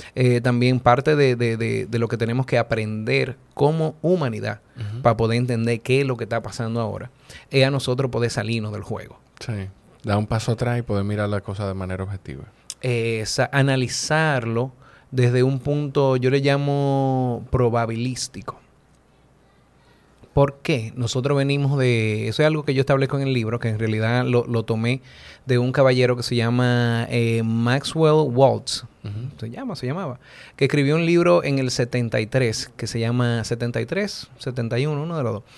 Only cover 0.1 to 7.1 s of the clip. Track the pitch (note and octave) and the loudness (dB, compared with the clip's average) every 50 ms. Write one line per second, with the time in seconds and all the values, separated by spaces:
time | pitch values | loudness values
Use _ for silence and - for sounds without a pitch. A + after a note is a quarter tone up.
0.1 | - - C3 B2 B2 A#2+ A#2 B2+ B2 A#2+ B2 B2+ B2+ B2 - B2 B2 C3 C3 D#3 | -2 0 2 4 4 4 2 2 2 4 4 4 2 4 4 4 4 4 4 2
1.1 | D3+ D3 C#3 C3 B2 A#2 A#2+ A#2 A2+ A2 A#2 A2+ A2+ A2 F#2+ F2+ A2+ A#2 A#2 G#2+ | 4 4 4 4 4 2 0 0 0 -2 -2 -2 -2 -4 -4 -2 -2 -2 -2 -2
2.1 | A#2+ A2 A2+ A2 A#2 C3 B2+ - C3+ A#2 A#2 - A2+ A2 A2 G#2+ G#2+ G#2+ A2 A#2+ | 0 -2 -2 0 0 -2 0 0 0 0 0 0 -2 -2 -2 -4 -6 -4 -2 -2
3.1 | C3 C#3 C3 B2+ B2+ - _ _ _ - C#3 D3 D#3+ D#3+ D#3+ D#3 D#3 - - E3 | 0 0 0 -2 -6 -10 _ _ _ 2 2 2 2 2 -2 -2 -4 -2 0 0
4.1 | F#3 F3 D3 A#2+ A2 G#2 G#2 G#2+ G#2+ - - _ _ B2 A2 G2+ G#2+ B2 B2 A#2+ | 2 2 0 -2 -4 -4 -6 -6 -8 -8 -12 _ _ -10 -10 -10 -8 0 2 2
5.1 | A2 A2 A#2 A2 A2+ A#2+ B2 B2 A#2+ A2+ A2+ A#2 A#2+ A2 - - B2+ C#3 C#3+ C3 | 4 4 2 2 2 2 2 0 0 0 0 0 0 -2 0 0 2 2 2 0
6.1 | B2+ A2+ A2+ G2+ A#2 A#2 G#2 G#2+ - - A#2 A2+ A2+ A#2 A2+ G#2 G2 G2 - B2+ | -2 -4 -4 -4 -4 -4 -4 -6 -8 -6 -6 -4 -2 -2 -4 -4 -6 -8 -10 -14